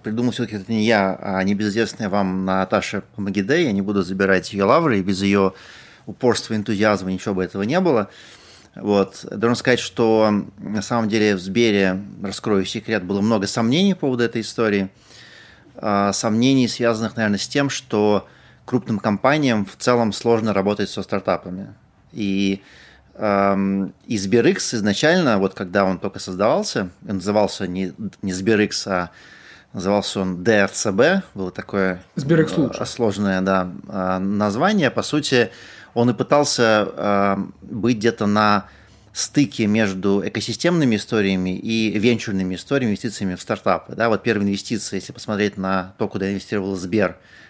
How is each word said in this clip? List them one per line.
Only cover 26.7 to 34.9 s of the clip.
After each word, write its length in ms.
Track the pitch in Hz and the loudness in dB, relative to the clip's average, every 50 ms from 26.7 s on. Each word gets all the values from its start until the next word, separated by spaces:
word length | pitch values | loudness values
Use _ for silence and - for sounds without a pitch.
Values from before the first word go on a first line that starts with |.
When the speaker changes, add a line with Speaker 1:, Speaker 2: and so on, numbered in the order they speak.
| - 120 98 90 - _ - | -4 -4 -4 -4 -8 _ -10
Speaker 1:
он 100 | - 101 | -8 -6
назывался 520 | 92 85 104 104 107 104 95 - - 98 | -4 -2 2 2 4 2 2 0 -4 -6
не, 240 | 90 90 95 95 90 - - 110 92 - - | -6 -4 -4 -6 -6 -8 -10 -12 -12 -10 -8
не 100 | - 95 | -6 -6
Сбер 300 | 90 92 95 110 110 104 | -4 -2 2 2 4 4
Икс, 260 | 104 104 - - - | 2 2 0 -6 -4
а 240 | 101 95 90 87 - - - - - - - - - - - - _ - | -2 -2 -2 -2 -4 -10 -20 -20 -20 -20 -20 -20 -20 -20 -20 -20 _ -10
назывался 480 | - 85 98 104 104 98 - - 104 | -4 0 2 2 2 0 -2 -4 -4
он 240 | 95 92 90 87 90 | -2 -4 -4 -2 2
Д 80 | 117 110 | 2 4
Р 160 | 104 98 95 | 4 4 2
Ц 240 | - - - 110 95 | 0 -4 -4 -2 2
Б, 300 | 98 131 165 190 196 - - - | 4 4 4 4 0 -2 -6 -10
было 180 | 101 95 90 | -8 -8 -8
такое, 500 | - - - - - 98 95 95 90 90 - _ - | -8 -10 -10 -4 -2 0 0 0 -2 -6 -10 _ -10
Speaker 2:
Сбер 240 | - 135 139 170 160 151 | -8 -2 0 2 2 2
Икс 100 | 156 - | 2 2
Speaker 1:
э, 80 | 175 | 0
Speaker 2:
лучше. 240 | 139 117 - - 113 | 0 0 -2 -6 -8
Speaker 1:
сложное, 560 | - - - 117 107 95 101 104 98 95 92 | -6 -2 0 0 0 0 0 0 0 0 0
да, 280 | 95 95 95 95 90 90 - - - - | 2 2 2 2 0 -2 -8 -14 -14 -10
э, 300 | - 95 92 92 92 92 | -6 -4 -2 -2 -2 -2
название. 720 | 95 98 104 101 104 104 98 120 165 202 220 196 151 120 | -2 -2 0 0 0 0 0 0 0 0 2 2 2 2